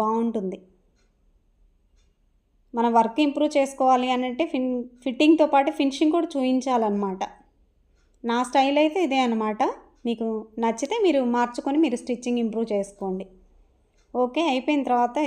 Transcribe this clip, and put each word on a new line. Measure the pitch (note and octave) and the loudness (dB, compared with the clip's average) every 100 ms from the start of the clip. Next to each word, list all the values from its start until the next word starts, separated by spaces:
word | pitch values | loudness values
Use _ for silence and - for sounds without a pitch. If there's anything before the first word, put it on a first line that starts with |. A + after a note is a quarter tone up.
బాగుంటుంది. | G#3+ A3+ A#3 A3+ F#3+ F#3 - _ _ _ _ _ _ _ _ _ _ _ _ _ _ _ _ _ _ _ _ | -2 0 -2 -2 -6 -8 -14 _ _ _ _ _ _ _ _ _ _ _ _ _ _ _ _ _ _ _ _
మన | A#3+ A#3 A#3 | -2 2 4
వర్క్ | A3+ A3+ | 2 2
ఇంప్రూవ్ | D4 C#4+ D4 D4 | 0 2 0 2
చేసుకోవాలి | C4+ C4+ C4 B3+ B3 B3 | 0 2 2 4 2 -2
అనంటే | B3+ B3 E4 | -2 -2 -2
ఫిన్-, | C4 B3+ B3 A#3+ _ | -2 -2 -4 -8 _
ఫిట్టింగ్తో | C#4 B3 D4+ D#4+ D4 | -6 2 4 6 4
పాటు | C#4 C#4 D4+ | 2 2 0
ఫినిషింగ్ | C#4 C4+ D#4 E4+ | -2 2 2 2
కూడా | E4+ | 0
చూయించాలన్నమాట. | C#4 B3+ B3+ B3+ B3 A3 G3+ G3+ F#3+ G3+ - _ _ _ _ _ _ _ _ | -2 0 0 0 0 0 -2 -4 -6 -10 -12 _ _ _ _ _ _ _ _
నా | A#3 A#3 B3 | -4 -4 0
స్టైల్ | C#4 C4+ C#4+ | 2 2 4
అయితే | D#4 D#4 E4 | 2 2 0
ఇదే | C4+ B3+ | 0 0
అనమాట. | A3+ G#3+ G#3+ C#4+ B4+ - _ A#3+ | 0 -2 -2 -2 -4 -14 _ -6
మీకు | A3+ A3+ A3 A3 - | -4 -4 -6 -8 -4
నచ్చితే | A#3 A3+ - A4+ G4 | -2 -2 -4 0 2
మీరు | C#4 B3 A#3+ | 2 2 0
మార్చుకొని | A#3+ - - D4 D#4+ | -2 -4 -2 0 0
మీరు | A#3+ | 0
స్టిచ్చింగ్ | - A#3+ B3 A#3+ | -6 -6 -4 -2
ఇంప్రూవ్ | A#3 G#3 A3+ | -2 -4 -2
చేసుకోండి. | G#3 G3 - G3 F#3 F#3+ - _ _ _ _ _ _ _ | -2 -4 -8 -6 -6 -10 -20 _ _ _ _ _ _ _
ఓకే, | B3 B3 B3 E4 | -4 -2 0 0
అయిపోయిన | C4 B3+ D4 | 0 0 -2
తర్వాత | C4 B3 A#3+ A#3+ | 0 0 0 0